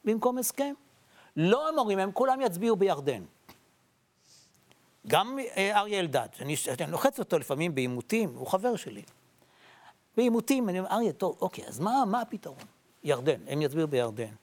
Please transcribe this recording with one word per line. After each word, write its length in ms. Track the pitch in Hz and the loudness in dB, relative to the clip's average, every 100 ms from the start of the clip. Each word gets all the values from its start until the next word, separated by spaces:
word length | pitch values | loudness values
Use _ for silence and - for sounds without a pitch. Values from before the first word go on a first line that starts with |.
| 214 | 0
במקום 320 | 220 247 254 | 2 2 0
הסכם? 360 | 247 - 285 285 _ _ _ - - - | -4 -2 -4 -4 _ _ _ -20 -10 0
לא, 320 | 165 240 311 | 4 4 2
הם 80 | 311 | 0
אומרים, 220 | 220 190 | 2 0
הם 120 | 196 | 0
כולם 300 | 190 262 262 | 2 2 2
יצביעו 340 | 254 170 226 208 | 0 0 0 2
בירדן. 480 | 196 147 139 117 85 _ - - _ _ _ _ _ _ _ - _ _ _ _ _ _ - | 2 2 -2 -4 -8 _ -20 -20 _ _ _ _ _ _ _ -20 _ _ _ _ _ _ 2
גם, 320 | 151 220 269 240 - | 2 2 -4 -6 -2
אה, 220 | 196 208 | 2 2
אריה 200 | 208 202 | 0 -2
אלדד, 280 | 170 135 113 - | 0 -2 -4 -10
שאני, 180 | 135 147 | -6 -4
שאני 360 | - 131 156 | -4 -4 -4
לוחץ 280 | 165 269 269 | 2 0 0
אותו 200 | 214 165 | -2 -2
לפעמים 360 | - 139 175 135 | 0 -2 0 0
בעימותים, 600 | 123 123 - 226 196 120 | -2 -4 -2 0 0 -4
הוא 120 | 131 | -2
חבר 280 | 190 240 220 | -2 0 -4
שלי. 260 | - 151 - _ _ _ _ _ - - - _ _ - | -8 -14 -18 _ _ _ _ _ -20 -20 -20 _ _ 2
בעימותים, 520 | 247 226 220 269 220 | 2 2 2 0 2
אני 100 | 180 | -2
אומר, 120 | 185 | 0
"אריה, 220 | 214 226 | 0 0
טוב, 240 | - 185 - | 0 -4 -2
אוקיי, 240 | 185 - - | -4 -4 -12
אז 120 | 113 | -4
מה, 240 | 190 269 226 | 2 2 2
מה 140 | 233 | 0
הפתרון?" 360 | 226 214 - 135 - _ _ _ | -2 -10 -12 -16 -20 _ _ _
ירדן, 360 | 147 131 135 131 110 | -2 0 2 0 -2
הם 140 | 143 | -2
יצביעו 260 | 147 151 156 | 0 0 2
בירדן. 460 | 135 117 110 110 110 | 2 0 -2 -8 -10